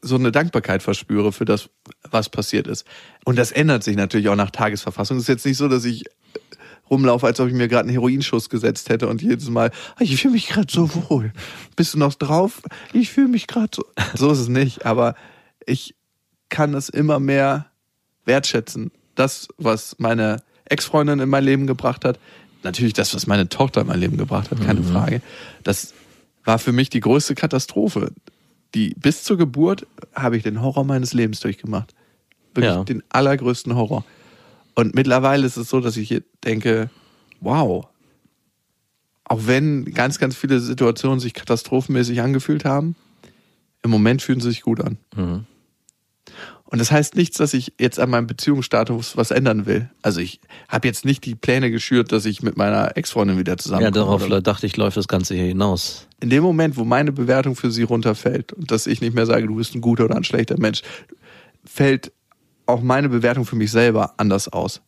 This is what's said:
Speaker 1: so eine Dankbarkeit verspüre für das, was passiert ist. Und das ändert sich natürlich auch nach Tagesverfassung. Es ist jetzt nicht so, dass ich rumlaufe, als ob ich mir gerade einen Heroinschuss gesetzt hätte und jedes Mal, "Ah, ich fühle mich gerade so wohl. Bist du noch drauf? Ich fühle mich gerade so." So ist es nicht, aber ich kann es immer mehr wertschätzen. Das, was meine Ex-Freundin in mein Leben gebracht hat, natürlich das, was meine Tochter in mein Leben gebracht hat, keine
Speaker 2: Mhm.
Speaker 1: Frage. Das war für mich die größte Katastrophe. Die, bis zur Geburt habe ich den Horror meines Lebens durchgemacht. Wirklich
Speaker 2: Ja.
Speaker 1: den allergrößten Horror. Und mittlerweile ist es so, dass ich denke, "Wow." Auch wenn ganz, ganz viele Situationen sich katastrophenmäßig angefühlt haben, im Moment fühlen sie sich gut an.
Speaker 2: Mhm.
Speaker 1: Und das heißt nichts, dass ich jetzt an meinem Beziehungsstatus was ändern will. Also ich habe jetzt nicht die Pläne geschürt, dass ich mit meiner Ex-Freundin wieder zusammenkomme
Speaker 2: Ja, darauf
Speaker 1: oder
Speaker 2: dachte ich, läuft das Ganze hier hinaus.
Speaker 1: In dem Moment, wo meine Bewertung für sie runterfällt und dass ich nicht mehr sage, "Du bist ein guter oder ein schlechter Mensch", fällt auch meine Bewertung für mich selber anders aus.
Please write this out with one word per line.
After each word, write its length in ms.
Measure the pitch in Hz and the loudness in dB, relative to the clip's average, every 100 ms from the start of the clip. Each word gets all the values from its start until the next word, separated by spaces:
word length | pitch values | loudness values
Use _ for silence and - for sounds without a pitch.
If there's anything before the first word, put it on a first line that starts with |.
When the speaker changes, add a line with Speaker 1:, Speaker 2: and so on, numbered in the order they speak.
Speaker 1:
so 140 | - 127 | 0 2
eine 160 | 127 | 2
Dankbarkeit 520 | 120 165 127 - 98 | 2 0 -2 0 -2
verspüre 480 | - 101 - 101 104 | -2 -4 -2 0 0
für 140 | 98 113 | 0 -2
das, 240 | 104 - _ - - - | -2 -2 _ -20 -20 -4
was 200 | 117 107 | -2 -2
passiert 380 | - 104 101 - | -6 -4 -4 -4
ist. 180 | - - - - _ | -8 -12 -20 -20 _
Und 140 | - 123 | -2 2
das 140 | 117 | 2
ändert 320 | 131 151 127 | 2 2 2
sich 120 | 104 101 | 0 0
natürlich 340 | 98 113 104 | 0 2 2
auch 60 | 101 | 2
nach 160 | 101 | 0
Tagesverfassung. 680 | - 107 104 - - 104 131 | 0 -2 -2 -8 -6 -4 -2
Es 60 | |
ist 60 | 120 | 0
jetzt 160 | 123 143 | 0 0
nicht 120 | 131 | 0
so, 100 | 143 | 2
dass 160 | 131 120 | 2 0
ich 180 | 110 - _ _ - _ - - - _ | -6 -10 _ _ -20 _ -20 -20 -20 _
rumlaufe, 360 | 135 135 120 120 | 2 4 4 2
als 140 | 120 | 2
ob 80 | 127 | 0
ich 60 | |
mir 140 | 127 120 | 2 2
gerade 140 | 120 | 2
einen 80 | 113 123 | 2 0
Heroinschuss 520 | 123 135 135 117 - | 2 0 0 -2 -2
gesetzt 400 | 113 113 107 - | -2 -2 -2 -2
hätte 180 | 117 110 | -2 0
und 140 | 113 | -2
jedes 280 | 190 - 139 | 0 -2 -2
Mal, 220 | 117 117 - - - | 0 0 -2 -18 -2
"Ah, 60 | |
ich 160 | 220 131 | 0 2
fühle 120 | 277 | 2
mich 140 | 233 - | 2 0
gerade 200 | 170 185 | -2 0
so 200 | - 165 170 - | 2 0 0 -2
wohl. 220 | 143 110 - - - - - | 0 -2 -8 -16 -18 -20 -2
Bist 160 | 170 | -2
du 40 | 151 | 2
noch 140 | 143 139 | 0 0
drauf? 460 | 143 156 196 - - - - | -2 0 0 -2 -18 -18 -4
Ich 200 | - 233 | 0 0
fühle 180 | - 269 | 2 2
mich 180 | 240 - | 2 -2
gerade 220 | - 214 | -2 -2
so." 120 | - - - - - | -4 -10 -4 -4 2
So 160 | 139 | 2
ist 80 | 147 | 2
es 80 | 120 | 2
nicht, 360 | 127 139 - 117 | 2 0 -2 -2
aber 300 | 113 120 113 - - _ _ - | 2 0 -2 -16 -20 _ _ -6
ich 300 | 135 - - _ _ _ _ _ | -6 -6 -20 _ _ _ _ _
kann 240 | - 147 | -2 -2
es 160 | 143 135 | -2 -4
immer 300 | - 151 147 | -2 0 2
mehr 480 | 139 139 135 139 147 _ _ _ _ _ - | 2 2 2 0 -6 _ _ _ _ _ 0
wertschätzen. 680 | 131 139 120 110 - 110 _ _ - | 0 2 -4 -4 -10 -10 _ _ -2
Das, 320 | 135 - - - | -2 -2 -16 -6
was 380 | 131 110 - - | -2 -2 -4 -4
meine 440 | 117 117 107 110 _ _ - | -2 0 0 -2 _ _ -4
Ex-Freundin 540 | 156 - 156 147 143 | -4 0 0 2 2
in 100 | 135 | 2
mein 140 | 139 135 | 2 4
Leben 220 | 135 135 | 2 2
gebracht 360 | 131 131 123 | 0 -2 -2
hat, 160 | 131 123 - - - _ | -2 -4 -8 -20 -20 _
natürlich 300 | - - 120 | -8 0 0
das, 220 | 107 104 - | 2 -2 -2
was 100 | - | 0
meine 200 | 104 90 | 0 0
Tochter 340 | - 135 - | 0 0 0
in 60 | - | 0
mein 120 | 90 | 0
Leben 180 | 90 76 | 0 -2
gebracht 340 | - 101 104 | -2 -2 -2
hat, 100 | 123 | -2
keine 200 | 104 101 | 0 0
Speaker 2:
Mhm. 40 | 87 | 2
Speaker 1:
Frage. 300 | 90 110 120 - - - - | 2 0 -2 -6 -20 -20 -12
Das 300 | - 98 - - _ _ _ _ | -4 -4 -6 -18 _ _ _ _
war 160 | - 113 | 0 0
für 140 | - | 2
mich 160 | 120 135 | 0 2
die 100 | 123 | 0
größte 360 | 104 135 147 139 | 4 2 2 -2
Katastrophe. 760 | - 131 - - 214 107 - - - _ _ _ _ - | -2 -2 -2 0 0 0 -6 -8 -20 _ _ _ _ -2
Die, 180 | 107 - | -2 0
bis 280 | - 202 | -2 -2
zur 140 | - 196 | -2 2
Geburt 480 | 160 127 165 196 - - - | 2 2 2 2 -6 -20 -14
habe 220 | - 131 117 | -4 -2 0
ich 80 | |
den 180 | 110 107 | -2 -2
Horror 220 | 127 135 | -2 0
meines 300 | 139 131 127 | 0 0 0
Lebens 260 | 123 113 107 | 0 0 -2
durchgemacht. 520 | - - - 101 110 _ _ _ _ _ _ - | -6 -6 -6 -6 -6 _ _ _ _ _ _ 0
Wirklich 200 | 123 90 | 2 2
Speaker 2:
Ja. 80 | |
Speaker 1:
den 200 | 101 123 - | -2 -6 -2
allergrößten 680 | 123 139 139 123 123 139 120 | 0 2 2 0 -2 -2 -2
Horror. 280 | 107 113 - _ - _ _ _ _ - | 0 -2 -6 _ -20 _ _ _ _ 0
Und 200 | 113 123 | 0 2
mittlerweile 500 | 135 127 135 143 131 | 4 4 4 2 0
ist 120 | 120 | -2
es 120 | 117 | -2
so, 100 | 135 | 0
dass 160 | 123 113 | 0 -4
ich 260 | 107 117 - _ | -4 -4 -6 _
denke, 460 | - 110 117 113 110 _ _ _ _ _ | -4 -2 2 0 0 _ _ _ _ _
"Wow." 460 | 95 139 135 113 - _ _ _ _ _ _ _ _ _ _ _ _ _ - | -2 0 2 0 -6 _ _ _ _ _ _ _ _ _ _ _ _ _ -4
Auch 160 | 113 110 | -2 2
wenn 400 | 131 151 143 123 | 2 4 0 -4
ganz, 240 | - 123 139 | -2 -2 0
ganz 180 | 131 131 | -2 -2
viele 240 | 135 135 | 0 0
Situationen 600 | 123 127 123 117 135 131 | 0 2 2 2 0 0
sich 140 | 123 - | -2 -10
katastrophenmäßig 840 | - 117 - 131 127 131 120 120 | -2 -2 0 -2 0 0 0 0
angefühlt 440 | 120 135 - 151 147 | 0 0 0 -2 0
haben, 300 | 139 160 170 _ _ - _ _ _ _ _ | 0 0 -6 _ _ -20 _ _ _ _ _
im 80 | 117 | 2
Moment 300 | 110 107 127 | 4 4 2
fühlen 160 | - 127 | 0 -2
sie 80 | 120 | 0
sich 120 | 117 | -4
gut 200 | - 113 | -2 -2
an. 160 | - 110 _ 104 | -2 -6 _ -6
Speaker 2:
Mhm. 300 | 90 87 110 _ _ _ _ _ _ _ - - - - _ | -4 -4 -8 _ _ _ _ _ _ _ -20 -20 -20 -20 _
Speaker 1:
Und 140 | 117 | -2
das 120 | 117 | 2
heißt 240 | 151 151 - | 2 2 0
nichts, 220 | 175 - | 0 2
dass 160 | 151 | 0
ich 200 | 135 123 _ | 0 -4 _
jetzt 200 | 123 - | -2 0
an 100 | 127 | 0
meinem 160 | 123 117 | 0 -2
Beziehungsstatus 880 | 120 - 143 123 117 110 117 113 - | -4 0 0 2 0 0 -2 -6 -4
was 140 | 113 | 0
ändern 380 | - 127 110 98 | 2 2 0 0
will. 240 | 98 120 _ | -2 -2 _
Also 180 | - 87 | -2 -2
ich 180 | 85 - _ - - | -4 -10 _ -20 -8
habe 200 | 113 123 | -2 -2
jetzt 180 | 107 135 | -2 0
nicht 180 | 139 - | -2 -2
die 100 | 113 | -6
Pläne 340 | - 131 131 | 0 2 2
geschürt, 420 | 113 - 123 117 | -2 2 2 4
dass 140 | 110 107 | 0 0
ich 160 | 101 | -2
mit 160 | 110 - | -4 0
meiner 400 | 104 104 104 - | 0 2 0 -2
Ex-Freundin 400 | - - 101 92 | -4 0 2 2
wieder 200 | 92 90 | 0 -2
zusammenkomme 380 | - 95 110 101 | -2 0 2 2
Speaker 2:
Ja, 80 | 101 | 2
darauf 200 | 101 95 | 2 2
Speaker 1:
oder 160 | 98 | 0
Speaker 2:
dachte 240 | 92 101 104 | 0 -2 -2
ich, 100 | - | -2
läuft 220 | 98 101 | -2 -2
das 100 | 95 | -2
Ganze 280 | 98 92 90 | -2 -2 -2
hier 80 | 90 | -2
hinaus. 600 | 92 104 90 - - - _ | 0 0 0 -4 -10 -18 _
Speaker 1:
In 120 | 120 | 0
dem 100 | 131 | 4
Moment, 340 | 180 160 165 135 | 4 4 2 0
wo 80 | |
meine 280 | 117 123 147 | 0 2 2
Bewertung 440 | 139 120 127 135 127 | 0 0 2 2 -2
für 140 | 127 | -2
sie 140 | 113 | 0
runterfällt 720 | 117 120 113 107 123 123 123 | 0 2 0 0 -2 -2 -6
und 180 | - 151 | -12 -2
dass 160 | 110 139 | -2 0
ich 140 | 135 | -2
nicht 120 | 117 | 0
mehr 140 | 117 113 | 0 2
sage, 180 | 117 110 | 2 0
"Du 100 | 107 | -4
bist 200 | 113 123 | -6 -2
ein 60 | |
guter 240 | 117 117 110 | 0 2 2
oder 100 | 98 | 0
ein 80 | |
schlechter 340 | - 120 113 - | -2 -2 0 0
Mensch", 240 | 107 - - - - - - - - _ | 0 -2 -10 -18 -20 -20 -20 -20 -20 _
fällt 480 | - - 139 135 - _ _ _ _ _ - | -20 0 2 2 -2 _ _ _ _ _ -2
auch 160 | 120 | 0
meine 280 | 123 131 143 | 2 2 2
Bewertung 360 | 120 120 120 117 | 2 2 0 -2
für 100 | 120 | -2
mich 120 | 107 | 0
selber 440 | 113 120 110 104 - | 4 4 4 0 0
anders 300 | 107 98 - | 0 0 -2
aus. 340 | 95 85 - | -4 -4 -6